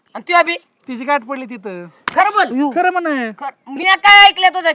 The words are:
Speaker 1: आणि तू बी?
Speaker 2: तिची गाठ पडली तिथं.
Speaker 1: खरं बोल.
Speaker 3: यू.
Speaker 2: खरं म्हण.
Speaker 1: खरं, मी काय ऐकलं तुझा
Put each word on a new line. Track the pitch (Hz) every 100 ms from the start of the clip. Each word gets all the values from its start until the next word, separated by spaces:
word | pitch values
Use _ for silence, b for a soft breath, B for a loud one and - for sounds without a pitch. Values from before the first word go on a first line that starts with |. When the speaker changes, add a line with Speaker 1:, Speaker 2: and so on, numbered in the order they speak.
| _ 208
Speaker 1:
आणि | -
तू | 349
बी? | 330 339 - _ -
Speaker 2:
तिची | 247 254
गाठ | 285
पडली | 220 269 254
तिथं. | 240 202 180 175 - -
Speaker 1:
खरं | - 392
बोल. | 415 339 254
Speaker 3:
यू. | 285 262
Speaker 2:
खरं | 359
म्हण. | 359 339 277 233 208
Speaker 1:
खरं, | 277 - -
मी | 277
काय | 370 392 403 403 403
ऐकलं | 381 370
तुझा | 370 330